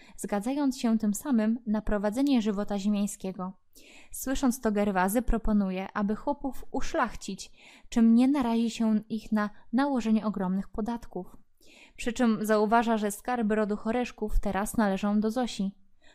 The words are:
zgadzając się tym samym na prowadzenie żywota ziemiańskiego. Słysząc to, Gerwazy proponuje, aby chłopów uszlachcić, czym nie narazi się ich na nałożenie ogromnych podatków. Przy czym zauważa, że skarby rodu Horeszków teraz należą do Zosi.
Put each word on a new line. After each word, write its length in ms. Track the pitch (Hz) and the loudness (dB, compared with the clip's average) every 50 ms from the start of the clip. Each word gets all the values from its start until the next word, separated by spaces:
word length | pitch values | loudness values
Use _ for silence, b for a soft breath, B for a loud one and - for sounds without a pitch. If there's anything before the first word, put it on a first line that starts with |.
| b b b | b b b
zgadzając 640 | b - 202 208 202 202 247 277 294 285 269 254 - | b -6 -4 -4 -2 -2 -2 -2 0 0 0 -2 0
się 200 | - 233 226 220 | 0 0 2 2
tym 160 | - 208 202 | 2 0 -2
samym 440 | - - 302 254 220 214 220 226 254 - | -2 -2 0 2 2 2 2 0 -2 -2
na 160 | 214 208 214 | -2 -2 -2
prowadzenie 600 | 208 - 214 202 196 214 202 254 277 285 269 240 | 0 0 0 0 0 0 0 0 2 2 2 2
żywota 360 | 202 220 196 196 208 202 202 202 | 2 0 -2 -2 -4 -4 -4 -2
ziemiańskiego. 760 | 190 208 208 202 208 202 - - - 190 185 - 180 185 196 - _ _ B B B B B B B B | 0 0 0 0 -2 -4 -4 -8 -8 -10 -8 -6 -8 -10 -10 -14 _ _ B B B B B B B B
Słysząc 480 | - - - 254 269 - 277 247 226 - | -14 -8 -4 -4 -2 2 2 2 0 2
to, 120 | - 220 | 0 0
Gerwazy 500 | 208 208 202 208 190 185 180 196 202 247 | 2 2 2 2 2 2 2 2 2 0
proponuje, 680 | 233 - 240 226 - 220 214 208 196 190 185 185 190 - | 2 2 0 2 2 2 2 2 2 0 -2 -6 -8 -6
aby 240 | - - 214 202 214 | -4 -2 -2 -2 -2
chłopów 480 | - - 285 285 285 - 269 247 - - - | -2 -2 -4 -4 -4 -6 -6 -6 -8 -10 -6
uszlachcić, 840 | - 262 - - - 320 254 214 - - - - 190 - - - B B B B B B B B | -2 -2 0 0 2 0 0 -2 -4 -10 -10 -10 -12 -12 -14 -18 B B B B B B B B
czym 260 | - 240 226 226 226 | 2 4 6 6 8
nie 140 | 233 254 269 | 6 6 4
narazi 420 | 285 294 247 233 226 226 233 226 | 4 2 0 0 0 0 0 -2
się 300 | - - 226 220 220 214 214 - | -2 -2 0 0 0 0 -2 -4
ich 240 | 233 214 - - | -8 -8 -4 -2
na 180 | 214 214 208 202 b b b b | -2 0 0 -2 b b b b
nałożenie 540 | - 247 277 285 277 240 214 220 220 220 - | 0 0 0 2 0 0 2 2 2 2 2
ogromnych 420 | 214 196 208 190 180 190 196 196 - | -2 -2 -2 -2 -2 -2 -4 -4 -6
podatków. 680 | - - 214 226 233 233 - - - 180 185 - - - - _ _ _ b b b b b b b | -6 -6 -4 -4 -6 -8 -10 -10 -10 -10 -10 -10 -16 -20 -20 _ _ _ b b b b b b b
Przy 160 | - - 240 | -6 -4 -4
czym 340 | 226 - 254 226 220 - 214 | 0 2 2 2 2 0 2
zauważa, 500 | 208 220 208 214 208 226 233 233 226 226 | 2 4 4 4 4 4 4 4 4 0
że 140 | 214 208 208 | 0 0 -2
skarby 440 | 202 - - - 247 240 226 202 214 | -4 -4 -6 -4 -2 -2 0 0 2
rodu 220 | 214 214 202 208 | 2 0 0 -2
Horeszków 640 | 214 - 220 226 247 247 240 - - 208 214 - - | -4 -2 -2 -2 -2 -4 -4 -6 -8 -4 0 0 2
teraz 360 | - 208 190 190 208 220 - | 2 2 -2 -2 -4 -2 0
należą 440 | 240 214 202 190 196 - 202 208 214 | 2 2 2 2 0 0 0 0 2
do 100 | 208 220 | 0 0
Zosi. 440 | 220 254 247 220 - - 190 196 - - - _ _ b b b | 0 -2 -4 -4 -4 -4 -6 -6 -6 -10 -20 _ _ b b b